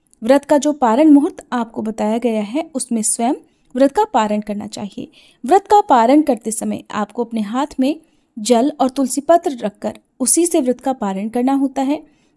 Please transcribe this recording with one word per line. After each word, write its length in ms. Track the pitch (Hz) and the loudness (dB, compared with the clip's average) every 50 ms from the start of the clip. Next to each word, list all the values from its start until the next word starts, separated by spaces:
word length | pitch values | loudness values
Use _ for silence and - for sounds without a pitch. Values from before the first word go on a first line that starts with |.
| _ _ _ - 214 | _ _ _ -4 0
व्रत 220 | 226 262 285 285 | 2 2 2 4
का 140 | - 311 294 | 2 0 2
जो 140 | 254 302 294 | 2 0 -2
पारण 360 | 294 262 233 220 247 311 320 | 0 0 0 2 4 6 6
मुहूर्त 340 | 294 285 277 370 - - - - - | 6 6 4 2 -4 -8 -12 -8 -6
आपको 300 | 247 233 226 - - 220 | -6 -6 -6 -8 -8 -6
बताया 360 | 220 220 220 214 208 220 233 | -6 -4 -4 -2 -2 -2 -2
गया 240 | 233 240 220 214 208 | -2 -2 -2 -2 -4
है, 280 | 196 220 302 339 320 - | -4 -4 -6 -6 -6 -6
उसमें 280 | 262 - - 240 220 214 | -8 -6 -4 -4 -4 -2
स्वयं 320 | - - - 233 240 311 466 - _ _ _ _ _ - | -4 -4 -2 -2 -2 -2 -4 -8 _ _ _ _ _ -2
व्रत 180 | 247 269 277 - | 2 2 2 2
का 120 | - 427 | 0 0
पारण 360 | 427 - 254 220 208 208 214 | 0 0 0 0 0 -2 -4
करना 260 | 208 - 208 202 202 | -4 -6 -8 -10 -10
चाहिए। 440 | 214 - - 214 196 - - - - _ _ _ _ _ _ - | -12 -12 -12 -12 -12 -12 -12 -16 -16 _ _ _ _ _ _ -2
व्रत 220 | 240 330 403 392 | 2 2 2 4
का 140 | - 427 415 | 4 2 2
पारण 420 | 403 - 294 240 226 226 277 302 302 | 4 4 4 4 4 6 4 4 4
करते 280 | - - 208 - 220 | 2 0 -2 -4 -8
समय 320 | 214 - 214 214 208 - - - - | -8 -6 -6 -6 -6 -8 -10 -10 -8
आपको 320 | 208 208 208 - - 240 | -6 -6 -6 -6 -8 -8
अपने 160 | 233 233 226 214 | -6 -6 -6 -6
हाथ 360 | 196 220 254 285 294 - - | -4 -4 -4 -4 -4 -2 -2
में 140 | 262 269 320 320 _ _ _ _ _ _ - | -2 -2 -2 -4 _ _ _ _ _ _ -16
जल 360 | - 208 - 247 226 233 294 - - | -6 -2 0 2 2 2 0 0 0
और 100 | 277 254 | -2 -2
तुलसी 300 | 254 - 277 247 - - | -2 -2 -4 -4 -4 -4
पत्र 360 | 262 - 330 339 339 359 277 | 0 2 2 2 2 -2 -6
रखकर 420 | 233 233 202 - _ - 214 220 - _ _ _ - | -6 -8 -10 -8 _ -10 -10 -10 -12 _ _ _ -6
उसी 260 | 262 240 - 330 339 | -2 0 0 2 2
से 140 | 339 339 339 | 2 0 0
व्रत 200 | 269 247 247 247 | 0 0 -2 -2
का 120 | - 269 262 | -2 -6 -4
पारण 340 | 262 214 202 190 190 202 226 | -4 -4 -6 -4 -4 -6 -6
करना 240 | 220 247 247 262 277 | -4 -2 0 0 0
होता 280 | 277 277 269 269 269 269 | 0 0 -2 -2 -2 -2
है। 200 | 262 285 320 - _ _ _ _ _ _ | -2 -2 -4 -6 _ _ _ _ _ _